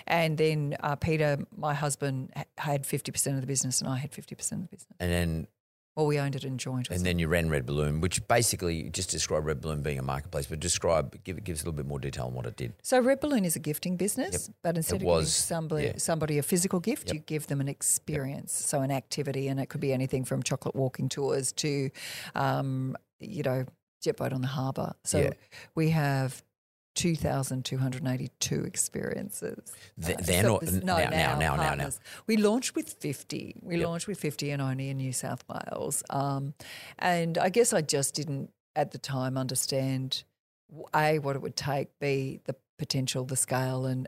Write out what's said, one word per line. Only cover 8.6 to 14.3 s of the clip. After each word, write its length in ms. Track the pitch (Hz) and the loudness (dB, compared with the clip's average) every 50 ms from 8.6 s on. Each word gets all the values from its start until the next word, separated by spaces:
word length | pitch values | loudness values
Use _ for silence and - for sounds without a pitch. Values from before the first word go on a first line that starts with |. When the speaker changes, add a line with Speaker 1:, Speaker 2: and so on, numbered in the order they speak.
| 90 85 85 80 60 60 | 0 -2 -2 -2 -4 -4
Speaker 2:
just 220 | 82 92 92 - | -4 -4 -4 -2
describe 340 | - 80 - - 92 78 78 | -2 -2 0 0 2 0 2
Red 160 | 76 76 64 | 2 -2 -2
Balloon 220 | - 80 78 73 71 | -2 -2 -2 0 0
being 160 | 76 71 67 | -2 -2 -2
a 20 | |
marketplace, 460 | 65 67 67 73 78 - 80 73 69 | -2 -2 -2 -4 -4 -4 -4 -4 -4
but 120 | - 82 76 | -4 -6 -4
describe, 640 | - 87 - - - 85 82 78 69 60 - - - | 0 0 0 2 4 4 6 6 4 2 -2 -10 -8
give, 180 | 92 90 - - | -8 -8 -6 -4
give 120 | - 82 | -6 -4
us 60 | 76 | -4
a 40 | - | -4
little 120 | 87 78 | -4 -4
bit 80 | 73 67 | -4 -4
more 140 | 69 71 67 | -4 -4 -4
detail 260 | 64 69 65 - 62 | -4 -4 -4 -4 -6
on 80 | 62 62 | -4 -4
what 140 | 64 58 | -6 -6
it 100 | 60 - | -6 -6
did. 160 | - 65 58 - _ | -6 -8 -8 -8 _
Speaker 1:
So 180 | - - 262 254 | -2 4 4 4
Red 200 | 233 254 277 269 | 6 6 4 2
Balloon 260 | - 302 285 220 185 | 2 2 2 2 2
is 100 | 170 - | 2 0
a 40 | - | -2
gifting 360 | - 151 151 - - 180 185 | -2 -2 -4 -2 -2 -2 0
business, 520 | 175 185 208 - 254 302 392 | 0 0 0 0 -2 -2 -2